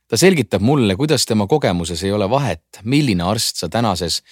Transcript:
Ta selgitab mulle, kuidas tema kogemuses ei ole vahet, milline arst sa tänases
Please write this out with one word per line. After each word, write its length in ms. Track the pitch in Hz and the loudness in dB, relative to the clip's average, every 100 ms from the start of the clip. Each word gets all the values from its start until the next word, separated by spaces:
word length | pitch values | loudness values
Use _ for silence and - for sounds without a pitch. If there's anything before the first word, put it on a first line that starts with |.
| _ | _
Ta 80 | 113 | 2
selgitab 480 | 175 175 110 101 | 4 4 2 0
mulle, 320 | 104 147 110 92 | 2 2 2 0
kuidas 300 | 151 139 - | 0 0 0
tema 200 | 107 101 | 0 0
kogemuses 560 | 156 127 87 82 85 | 0 0 -2 -4 -4
ei 100 | 98 | -4
ole 180 | 104 98 | -2 0
vahet, 500 | 131 135 80 _ - | 0 -2 -6 _ -14
milline 400 | 107 143 147 92 87 | -2 0 2 0 0
arst 320 | 113 - - | -2 -4 -6
sa 80 | 85 | -4
tänases 540 | 110 117 87 85 - - | -2 0 -2 -4 -6 -8